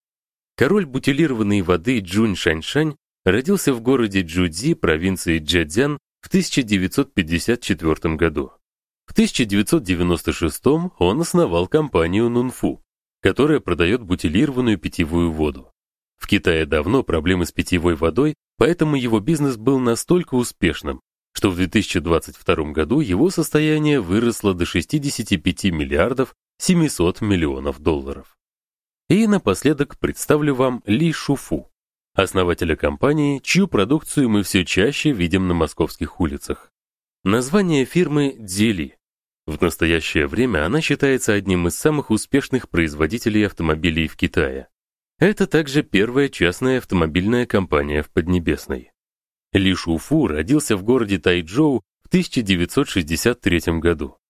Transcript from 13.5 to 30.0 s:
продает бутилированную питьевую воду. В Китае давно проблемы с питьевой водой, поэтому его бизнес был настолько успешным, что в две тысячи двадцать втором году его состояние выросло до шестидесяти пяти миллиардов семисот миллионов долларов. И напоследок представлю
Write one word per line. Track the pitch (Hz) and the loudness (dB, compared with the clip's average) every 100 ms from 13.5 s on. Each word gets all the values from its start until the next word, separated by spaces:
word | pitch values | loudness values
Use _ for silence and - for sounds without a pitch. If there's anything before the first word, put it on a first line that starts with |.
| 143 | 2
продает | - 82 87 123 | 0 0 0 0
бутилированную | 95 90 87 85 147 127 123 101 | -2 -2 0 0 0 0 -2 -2
питьевую | - - 78 85 85 | -4 -4 -2 0 0
воду. | 78 76 - - _ _ _ _ _ | 0 -2 -4 -14 _ _ _ _ _
В | - | -2
Китае | 98 - 80 76 | 0 2 0 0
давно | 78 78 131 | -2 0 0
проблемы | - 82 78 92 85 | 0 -2 0 0 -2
с | |
питьевой | - - 90 85 | -4 -2 0 0
водой, | 82 82 80 151 147 _ - | 0 0 0 -2 -2 _ 0
поэтому | 123 175 156 139 | 2 2 0 0
его | 123 110 | 0 0
бизнес | 107 160 143 117 | 0 0 0 -2
был | 113 135 | 0 2
настолько | 123 117 - 180 160 | 2 0 0 0 0
успешным, | 127 120 - 87 71 73 65 _ _ _ | -2 -2 -2 -2 -2 -6 -10 _ _ _
что | - 104 | -2 0
в | 87 | 0
две | 92 | 0
тысячи | 110 92 92 | 0 0 -2
двадцать | 82 80 - - | 0 0 -2 -8
втором | - 82 76 | -2 -2 -2
году | 76 76 135 | -2 0 0
его | 127 90 170 | 0 2 2
состояние | 180 156 151 156 156 151 143 | 0 -2 0 0 0 2 0
выросло | 87 101 120 110 104 | 2 0 0 0 0
до | 90 | 0
шестидесяти | 85 92 - 151 143 - 113 92 | 0 -2 -2 -2 -4 -6 -2 -2
пяти | - - 101 | 0 -2 -2
миллиардов | 80 69 71 107 127 127 - _ - | -2 -2 0 0 0 -4 -6 _ -6
семисот | - 175 151 - 87 - | 2 2 2 2 0 0
миллионов | 107 95 78 67 69 69 | 0 0 0 -2 -6 -4
долларов. | 78 73 67 67 - _ _ _ _ _ _ _ - | -2 -2 -4 -12 -16 _ _ _ _ _ _ _ 0
И | 185 220 | 2 4
напоследок | 202 - 92 135 143 147 | 2 0 0 2 0 -2
представлю | - | -4